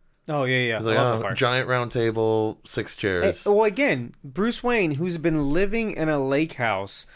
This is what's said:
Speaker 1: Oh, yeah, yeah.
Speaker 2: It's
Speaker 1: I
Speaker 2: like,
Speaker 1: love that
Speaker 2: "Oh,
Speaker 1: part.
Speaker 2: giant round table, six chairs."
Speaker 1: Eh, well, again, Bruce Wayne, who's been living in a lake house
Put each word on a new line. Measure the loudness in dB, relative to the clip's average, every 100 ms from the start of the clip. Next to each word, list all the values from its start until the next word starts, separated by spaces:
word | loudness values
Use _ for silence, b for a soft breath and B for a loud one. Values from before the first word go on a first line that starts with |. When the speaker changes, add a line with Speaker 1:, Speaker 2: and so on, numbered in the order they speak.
| _ _ -6
Speaker 1:
Oh, | -4
yeah, | 0 0
yeah. | 0 0
Speaker 2:
It's | 2
Speaker 1:
I |
Speaker 2:
like, | 2
Speaker 1:
love | 2
that | 2
Speaker 2:
"Oh, | -2
Speaker 1:
part. | 0
Speaker 2:
giant | 0 0 0
round | -2 -2
table, | 0 0 2 2 2 0 -4
six | -8 -6 -6
chairs." | -4 0 2 0 0
Speaker 1:
Eh, | 2
well, | 4
again, | 4 2 0 0 -4 -12
Bruce | -10 -4 -2 -2
Wayne, | 0 0 0
who's | 0 -4 -2
been | 0 2 2
living | 2 2 0 -2
in | -2 0
a | 0
lake | 2 0 0
house | 0 0 0 -4 -10 -14